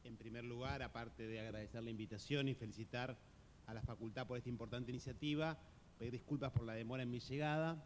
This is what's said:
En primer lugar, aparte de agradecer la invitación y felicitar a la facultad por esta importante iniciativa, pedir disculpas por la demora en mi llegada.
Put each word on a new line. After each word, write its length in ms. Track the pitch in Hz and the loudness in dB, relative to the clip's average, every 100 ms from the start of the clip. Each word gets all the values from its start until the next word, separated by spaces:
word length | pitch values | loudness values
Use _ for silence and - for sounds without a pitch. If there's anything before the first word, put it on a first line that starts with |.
En 140 | 120 113 | -8 -8
primer 260 | 110 117 | -6 -4
lugar, 380 | 120 120 131 139 | -2 0 2 2
aparte 460 | 123 113 117 - 110 | 0 -2 -6 -4 -4
de 120 | 110 | -2
agradecer 440 | 110 107 104 120 | -2 -4 -4 -4
la 80 | 113 | -4
invitación 560 | 110 110 104 - 143 135 | -2 -4 -4 2 4 4
y 80 | 123 | 2
felicitar 600 | 110 101 110 120 127 117 - - - - - | -2 -6 -4 0 -2 -4 -10 -18 -18 -16 -8
a 60 | |
la 100 | 113 | -4
facultad 420 | 110 113 113 107 127 | -2 -2 -2 -2 0
por 120 | 123 | -2
esta 120 | 123 | -2
importante 400 | 120 113 120 120 | -2 -2 -2 -2
iniciativa, 680 | 123 131 - 147 147 156 156 - - - - | -2 -4 -2 2 4 4 2 -8 -18 -18 -6
pedir 140 | 117 | -4
disculpas 380 | 123 - 143 131 | -4 2 2 6
por 120 | 120 | 4
la 100 | 117 | 4
demora 300 | 113 113 131 | 0 0 2
en 80 | 123 | 2
mi 80 | 123 | 0
llegada. 640 | - 139 151 156 160 165 | 0 2 4 6 6 2